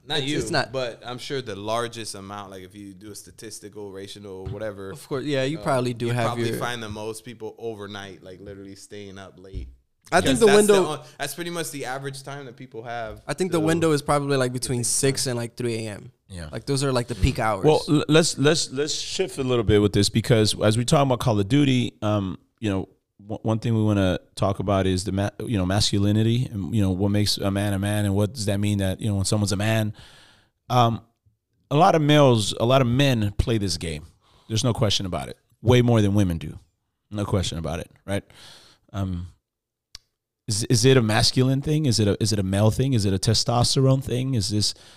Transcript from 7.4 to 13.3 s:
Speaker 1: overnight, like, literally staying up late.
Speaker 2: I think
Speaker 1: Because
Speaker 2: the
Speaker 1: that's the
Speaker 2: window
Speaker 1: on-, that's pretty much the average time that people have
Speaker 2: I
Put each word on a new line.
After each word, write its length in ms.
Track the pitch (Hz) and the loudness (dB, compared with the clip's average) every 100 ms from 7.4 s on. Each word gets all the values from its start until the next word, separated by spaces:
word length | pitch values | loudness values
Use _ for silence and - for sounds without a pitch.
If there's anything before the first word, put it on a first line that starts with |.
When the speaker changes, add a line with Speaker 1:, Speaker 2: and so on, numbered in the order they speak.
| 107 107 | -14 -10
Speaker 1:
overnight, 640 | 113 104 101 101 98 92 | -10 -10 -10 -12 -14 -16
like, 180 | 92 92 | -18 -18
literally 340 | 101 98 98 | -16 -16 -16
staying 440 | 98 - 104 101 95 | -18 -18 -16 -16 -16
up 200 | 92 71 | -18 -20
late. 300 | 95 98 - - _ _ _ | -16 -12 -12 -16 _ _ _
Speaker 2:
I 80 | 160 | 2
think 180 | 147 127 | 2 4
Speaker 1:
Because 20 | |
Speaker 2:
the 60 | 214 | 6
Speaker 1:
that's 200 | 208 208 | 6 6
the 60 | |
Speaker 2:
window 160 | 196 160 | 4 2
Speaker 1:
on-, 100 | 143 - - | -2 -10 -10
that's 160 | 143 | -10
pretty 160 | 165 170 | -8 -8
much 200 | 175 160 | -8 -8
the 140 | 143 120 | -8 -8
average 360 | 135 139 135 | -8 -10 -12
time 220 | 139 139 135 | -12 -14 -14
that 100 | 113 | -18
people 260 | 127 110 | -18 -14
have 400 | 123 120 110 107 | -12 -10 -10 -10
Speaker 2:
I 80 | - | -8